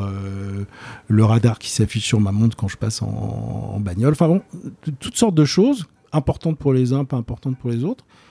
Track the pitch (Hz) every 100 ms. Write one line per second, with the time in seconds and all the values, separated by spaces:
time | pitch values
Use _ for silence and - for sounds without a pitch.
0 | 98 98 98 98 98 98 101 - - -
1 | - 107 110 113 117 107 - - 104 113
2 | - 107 101 101 113 - 95 - 110 110
3 | 104 104 107 110 110 110 107 101 101 90
4 | 131 151 160 185 - 165 - - - 135
5 | - - 226 160 143 - 240 269 160 _
6 | _ 156 - - 165 156 143 131 123 139
7 | 139 127 117 123 135 131 123 117 151 262
8 | _ _ _